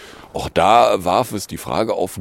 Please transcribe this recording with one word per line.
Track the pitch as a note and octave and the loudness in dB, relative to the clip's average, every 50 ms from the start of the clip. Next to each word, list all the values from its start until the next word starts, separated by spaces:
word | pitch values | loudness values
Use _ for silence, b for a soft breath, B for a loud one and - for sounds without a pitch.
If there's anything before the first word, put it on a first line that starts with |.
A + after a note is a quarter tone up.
| B B B B B B B | B B B B B B B
Auch | - - D#2 | -10 -8 -4
da | - E2 E2 G2 A2+ A#2+ A#2+ A2+ G#2 G2 E2+ | 0 2 4 6 6 6 6 4 2 0 0
warf | F2 F#2 A2+ B2+ - A2 | 0 0 0 0 -2 -4
es | G2+ - - | -8 -8 -8
die | - | -12
Frage | - - - B1+ F#2 A2+ A2 G2+ | -12 -10 -6 -4 -2 -2 -2 -2
auf, | - E2+ F#2+ - F#2+ | -4 -4 -6 -6 -8